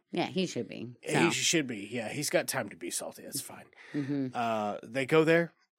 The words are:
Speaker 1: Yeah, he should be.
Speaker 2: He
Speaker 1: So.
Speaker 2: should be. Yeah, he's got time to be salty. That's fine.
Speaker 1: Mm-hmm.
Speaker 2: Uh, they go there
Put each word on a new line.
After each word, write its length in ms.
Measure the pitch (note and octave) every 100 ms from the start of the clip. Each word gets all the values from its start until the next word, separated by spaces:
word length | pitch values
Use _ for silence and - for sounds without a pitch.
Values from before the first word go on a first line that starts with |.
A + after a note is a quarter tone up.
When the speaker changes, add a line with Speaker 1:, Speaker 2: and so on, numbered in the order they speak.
| _
Speaker 1:
Yeah, 140 | F3 B2+
he 200 | C3+ F3
should 220 | B2+ G#2+
be. 220 | - A#2+ A#2+
Speaker 2:
He 100 | -
Speaker 1:
So. 180 | - E3+
Speaker 2:
should 360 | C3 C3 E3 B2+
be. 220 | G#2+ G2+
Yeah, 180 | A#2+ G#2+
he's 200 | C3 C#3+
got 160 | E3+ C3
time 220 | C3+ A2+
to 80 | -
be 140 | -
salty. 300 | - - -
That's 160 | - -
fine. 260 | - - - - -
Speaker 1:
Mm-hmm. 340 | D3 C3+ C#3+ C3
Speaker 2:
Uh, 440 | B2 A#2 A2 G#2 G2
they 220 | - B2+ B2+
go 180 | D#3+
there 300 | D#3+ E3 E3 - _